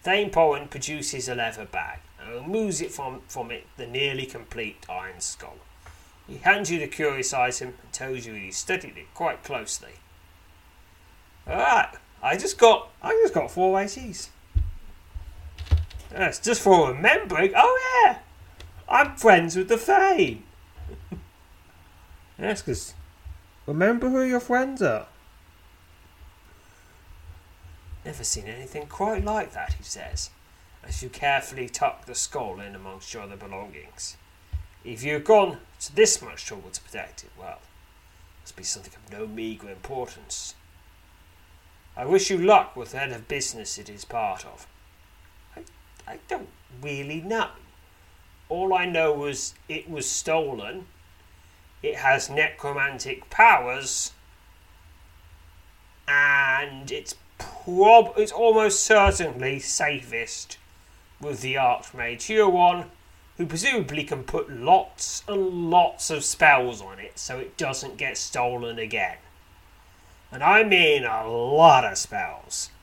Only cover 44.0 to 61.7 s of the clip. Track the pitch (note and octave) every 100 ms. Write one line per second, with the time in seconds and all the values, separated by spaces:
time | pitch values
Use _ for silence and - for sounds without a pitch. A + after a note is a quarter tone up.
44 | - A#2 G#2+ F#2 - - - _ - _
45 | _ _ - - - - E4+ - - -
46 | - - - F#4 G3+ _ _ B2+ C#3+ C#3
47 | C#3 D#3+ F3+ A3+ F#3+ - - _ _ _
48 | - - - - - E3+ F#3+ F#3 F3+ E3
49 | D#3+ D3 D3 C3 - - - D#3 - D3+
50 | B2+ - - D#3+ D3 A#2 G#2 F#3 F3+ _
51 | - - _ - - _ - - D3 -
52 | C3+ C3+ - C#3+ D#3 - C#3+ C#3+ C#3 C#3
53 | C#3 C3+ - - A3+ E3+ B2 C3+ C3 -
54 | - - - _ _ - _ - - -
55 | - - - - - - - _ _ _
56 | - C#3+ C#3+ C#3+ C3+ C3+ C#3+ C3+ C3+ C#3
57 | - - - - - - - F3+ G#3 A#3
58 | A3+ - G#3+ - A#3 A3 G#3+ G3+ - A3
59 | G3 F#3+ D#3+ B2+ C3 C#3 - - D3+ C#3
60 | A#2+ A#2 A2+ - - - - - _ -
61 | _ - D3 B2 C3 C3+ B2+